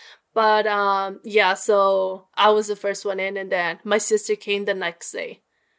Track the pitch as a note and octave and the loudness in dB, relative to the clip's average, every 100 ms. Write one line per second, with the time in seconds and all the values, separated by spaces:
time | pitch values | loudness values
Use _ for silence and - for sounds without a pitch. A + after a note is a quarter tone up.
0 | - - _ A3+ A3 G#3+ G#3 G3+ G3+ G3 | -18 -20 _ 0 2 2 2 0 0 0
1 | G3 G3 G#3+ G#3 F#3 G3 - G3+ G3 G3 | -2 -8 -2 2 2 2 2 4 4 2
2 | F#3+ F#3+ - - G#3 G#3+ G#3 G3+ G3+ F#3+ | 0 -6 -10 2 4 4 0 -4 -6 -4
3 | G3+ F#3+ F#3+ G3 F#3+ F#3 E3+ F3 G#3 G#3 | -6 -4 -4 -6 -4 -2 -2 -6 -2 0
4 | - G#3+ - G#3 G#3 G3+ G3+ F#3+ F3 E3+ | 2 0 0 -4 -4 -4 -2 -4 -6 -6
5 | - G3+ E3+ F#3 _ _ _ | -10 -8 -10 -12 _ _ _